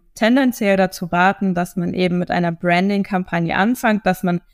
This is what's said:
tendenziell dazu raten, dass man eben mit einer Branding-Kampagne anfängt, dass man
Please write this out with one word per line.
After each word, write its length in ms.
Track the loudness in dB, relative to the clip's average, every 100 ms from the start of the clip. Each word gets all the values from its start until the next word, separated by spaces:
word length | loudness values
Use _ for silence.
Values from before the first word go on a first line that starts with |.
| _ -2
tendenziell 600 | 2 4 2 0 2 2
dazu 300 | 2 -2 -4
raten, 480 | 2 2 2 -2
dass 220 | -2 -4 -4
man 180 | -4
eben 240 | -2 0 0
mit 140 | -2
einer 200 | -2 -2
Branding-Kampagne 1040 | -2 0 2 2 0 -2 -4 -2 -2 -2 0
anfängt, 520 | 0 0 0 0 0
dass 160 | -2
man 180 | -2 -4 -6